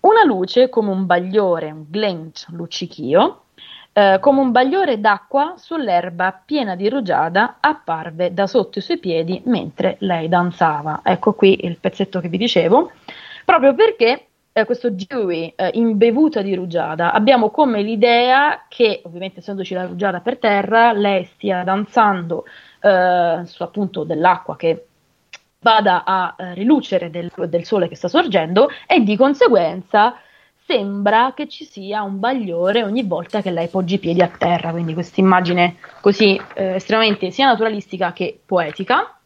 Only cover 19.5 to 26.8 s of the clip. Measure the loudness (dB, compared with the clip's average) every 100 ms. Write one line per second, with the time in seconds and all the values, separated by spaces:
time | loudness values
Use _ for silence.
19.5 | -10 -8 -8 -8 -4 -4 -4 -6 -2 0
20.5 | 0 2 4 4 4 0 0 -4 _ -4
21.5 | -2 -2 -2 0 2 2 2 -4 -8 -10
22.5 | -20 _ _ 2 4 2 2 0 -2 -6
23.5 | -12 -10 -6 -6 -6 -6 0 2 0 -4
24.5 | -4 -2 -4 _ _ _ _ _ -20 _
25.5 | _ 2 4 2 0 0 -2 -4 -8 -12
26.5 | -4 2 2